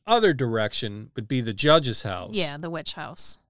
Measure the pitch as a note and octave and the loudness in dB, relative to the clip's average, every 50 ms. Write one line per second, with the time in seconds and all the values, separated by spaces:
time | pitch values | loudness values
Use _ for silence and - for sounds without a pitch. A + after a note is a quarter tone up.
0 | - G#3+ A3+ A#3+ A3 F#3+ D#3 B2+ C3+ A#2 A2+ A2 G#2+ G#2 - - - G#2 G2+ G#2+ | 0 2 4 6 6 4 4 4 2 0 2 2 0 0 -2 -4 -6 -6 -8 -10
1 | A2 - - - G#2+ - C#3 B2+ A2+ A2+ G#2 G2+ C3+ D3+ D#3 E3 D3 B2 A2 - | -14 -12 -10 -10 -6 -2 -2 -2 -2 -2 -2 2 6 6 6 6 6 2 -4 -4
2 | - G#2 F#2 F2+ F2+ G2 G#3+ G3+ E3+ D3 C#3+ D3+ E3 E3 E3+ D#3+ D#3+ - - E3 | -4 -4 -6 -6 -6 -6 -4 -4 -4 -4 -6 -8 -8 -8 -8 -8 -8 -8 -8 -8
3 | D3+ C3+ E3+ - - - - _ _ | -10 -12 -10 -8 -8 -8 -10 _ _